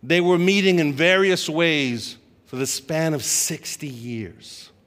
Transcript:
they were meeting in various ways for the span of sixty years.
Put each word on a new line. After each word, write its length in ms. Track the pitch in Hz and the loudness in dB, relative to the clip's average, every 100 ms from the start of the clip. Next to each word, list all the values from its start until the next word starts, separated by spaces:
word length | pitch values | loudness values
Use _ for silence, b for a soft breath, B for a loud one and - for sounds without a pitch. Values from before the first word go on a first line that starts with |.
they 200 | 127 170 | 2 2
were 160 | 175 180 | 4 4
meeting 400 | 180 196 190 175 | 4 4 4 2
in 160 | 151 | 2
various 560 | 135 165 185 196 180 - | 2 2 4 4 0 -2
ways 680 | 156 170 151 135 117 - - _ _ _ | 0 2 2 0 -4 -8 -16 _ _ _
for 100 | 127 | -6
the 100 | 135 | -6
span 460 | - - 160 160 | -6 -6 -2 -2
of 100 | 151 | -2
sixty 640 | 110 - - 160 - - 151 | -2 -2 -2 -6 -10 -10 -12
years. 840 | 120 120 117 98 - - - - _ | -12 -10 -8 -10 -14 -20 -20 -20 _